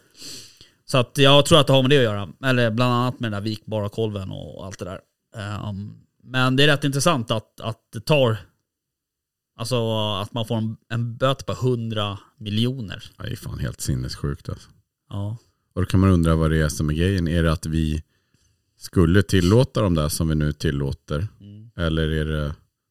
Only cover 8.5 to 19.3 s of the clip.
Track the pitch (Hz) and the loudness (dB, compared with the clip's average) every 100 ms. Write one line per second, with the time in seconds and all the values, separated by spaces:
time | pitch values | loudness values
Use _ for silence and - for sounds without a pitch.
8.5 | _ _ _ _ _ _ _ _ _ _ | _ _ _ _ _ _ _ _ _ _
9.5 | - 113 123 113 110 107 98 104 120 110 | -12 -4 -2 0 -2 -2 -4 -6 -6 -4
10.5 | 117 110 113 _ 117 120 117 131 135 - | -2 -4 -6 _ -4 -4 -2 -2 -2 -6
11.5 | 95 127 120 113 110 104 95 - - 107 | -4 -2 -2 -2 -4 -4 -6 -14 -14 -4
12.5 | 107 120 131 101 - - - - - - | 0 0 -2 -8 -12 -14 -12 -10 -10 -10
13.5 | - 64 - - 65 64 - 71 71 - | -6 -6 -6 -4 -4 -4 -6 -6 -6 -8
14.5 | - - _ _ _ - 101 101 - _ | -12 -14 _ _ _ -12 -8 -8 -10 _
15.5 | _ _ - 92 92 95 87 82 80 80 | _ _ -4 2 4 6 6 4 4 2
16.5 | 80 76 - 78 78 90 98 85 85 82 | 2 2 0 -2 0 0 0 0 2 2
17.5 | 80 82 80 80 76 - _ _ _ _ | 0 -2 -2 0 -2 -6 _ _ _ _
18.5 | _ _ _ - - 82 95 95 | _ _ _ -4 2 4 4 4